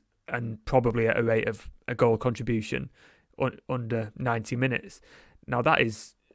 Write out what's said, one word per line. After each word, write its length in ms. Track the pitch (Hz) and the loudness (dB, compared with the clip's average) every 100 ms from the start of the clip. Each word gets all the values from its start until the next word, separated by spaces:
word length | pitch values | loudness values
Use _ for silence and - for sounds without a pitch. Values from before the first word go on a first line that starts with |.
| _ _ - | _ _ -10
and 360 | 120 117 110 - | -6 -6 -8 2
probably 420 | 131 120 113 113 | 4 4 2 2
at 100 | - | 2
a 60 | |
rate 240 | 113 113 110 | 2 2 0
of 240 | 104 - - - | -4 -12 -14 -10
a 80 | 120 | 2
goal 220 | 120 113 | 4 4
contribution 720 | 127 117 120 113 107 131 131 - - _ _ - | 0 -2 -2 -2 -2 -6 -8 -14 -20 _ _ -4
un-, 180 | 127 - - | -4 -4 -6
under 440 | 127 113 117 107 - | -6 -2 -4 -4 -4
ninety 400 | 127 117 107 120 | -2 -2 -4 -2
minutes. 460 | 131 120 196 - _ - - _ - | 0 -2 -6 -18 _ -20 -20 _ -4
Now, 160 | 123 | 0
that 180 | 151 - | 2 4
is 320 | 117 104 - _ _ | 2 -2 -14 _ _